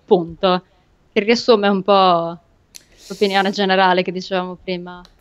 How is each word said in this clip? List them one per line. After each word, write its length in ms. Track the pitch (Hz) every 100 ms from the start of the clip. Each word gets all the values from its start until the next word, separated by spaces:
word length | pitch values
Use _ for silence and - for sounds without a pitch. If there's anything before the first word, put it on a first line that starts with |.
| -
punto." 580 | 185 165 165 190 180 - _ _ _ _
Che 80 | 220
riassume 480 | 202 233 - 220 202
un 120 | 196
po' 560 | 190 196 185 170 165 170 _ _ _ - _ _ -
l'opinione 440 | 190 202 190 190
generale 520 | 196 196 190 185 180
che 80 | 180
dicevamo 460 | 180 - 185 185 180
prima. 400 | - 180 180 175 180 _